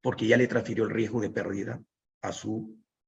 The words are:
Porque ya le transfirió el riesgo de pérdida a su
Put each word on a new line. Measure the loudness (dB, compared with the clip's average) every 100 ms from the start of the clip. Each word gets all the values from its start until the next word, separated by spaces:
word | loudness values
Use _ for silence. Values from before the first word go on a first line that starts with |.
Porque | -2 0 4
ya | 6
le | 6
transfirió | 2 0 0
el | 0
riesgo | 0 0 0
de | -2
pérdida | -2 -4 -4 -6 -8 -12 _ _ _
a | -8
su | -6 -6 -6 -8 -16 _ _